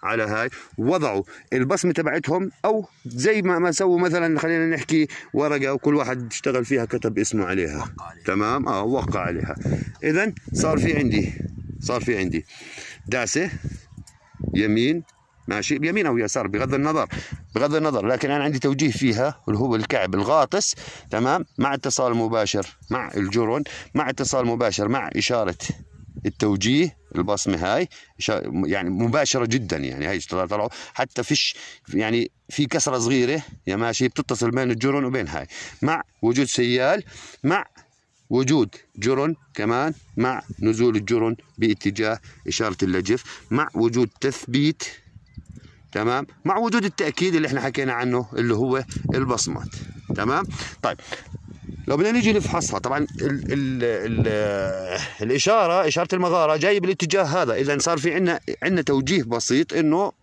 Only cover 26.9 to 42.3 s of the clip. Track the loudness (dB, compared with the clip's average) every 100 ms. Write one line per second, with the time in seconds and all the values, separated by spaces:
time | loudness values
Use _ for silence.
26.9 | -2 _ -4 -2 0 0 0 0 0 -2
27.9 | -8 -20 _ -2 -2 -2 -2 0 -2 -2
28.9 | 0 0 2 0 0 0 0 -2 -4 -4
29.9 | -6 -4 -6 -4 -4 -2 -2 -4 -6 -16
30.9 | -4 -4 -4 -2 0 0 -4 -16 -20 -6
31.9 | -2 0 0 -2 _ _ -4 -2 0 0
32.9 | 0 2 2 2 0 -6 -12 -6 -2 -2
33.9 | 0 -2 -2 -4 0 0 0 0 0 0
34.9 | 0 0 -2 -4 -6 -8 -14 -16 -4 0
35.9 | 0 -4 _ 2 2 2 2 2 4 4
36.9 | 2 -2 -16 -20 -4 0 0 -2 -14 -20
37.9 | _ _ _ _ 0 4 4 2 -2 _
38.9 | -4 0 2 2 -2 _ -4 0 0 0
39.9 | -4 -8 -2 0 0 -8 -2 0 4 4
40.9 | 2 2 2 2 -2 -10 -2 0 2 0
41.9 | 0 -2 -2 -6